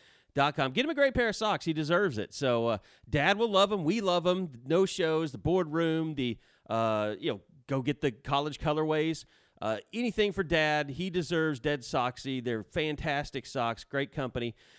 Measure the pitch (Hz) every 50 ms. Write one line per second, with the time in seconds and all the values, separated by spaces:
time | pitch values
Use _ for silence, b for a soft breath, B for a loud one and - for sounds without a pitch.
0 | b b b b b b b 143 139 147 147 - 139 131 131 180 262 311 320 285
1 | 285 269 - 254 240 220 202 - 226 214 190 143 - 165 160 151 151 143 175 185
2 | 208 175 123 107 98 - - - 143 127 120 117 117 117 110 101 b b b b
3 | b b 120 143 143 180 202 208 233 226 196 190 196 196 214 196 160 151 202 233
4 | 202 190 175 175 160 180 180 190 185 160 127 117 127 131 160 185 190 185 - -
5 | 175 160 160 160 165 151 123 107 85 151 180 185 175 151 147 165 170 165 160 160
6 | 165 160 151 135 127 120 110 - b b b b b b 113 113 113 113 110 107
7 | 104 107 107 - 120 160 113 98 - _ _ - _ - 139 135 123 143 143 -
8 | - 139 110 - - 131 139 139 147 151 139 - - 156 151 156 156 156 156 156
9 | 156 160 165 - - - b b b b b b - 110 110 104 - _ - 226
10 | 247 233 - 220 208 208 180 196 185 143 170 160 156 151 151 151 147 143 135 135
11 | 180 190 165 180 160 - 170 160 160 160 147 120 - 151 147 139 120 - - 139
12 | 120 127 123 - - 139 131 131 117 123 117 110 101 - - 175 156 156 147 143
13 | - 160 139 143 147 - - 131 - - - 139 117 117 113 - - - - 139
14 | 139 135 - 156 135 123 - 123 120 120 113 b b b b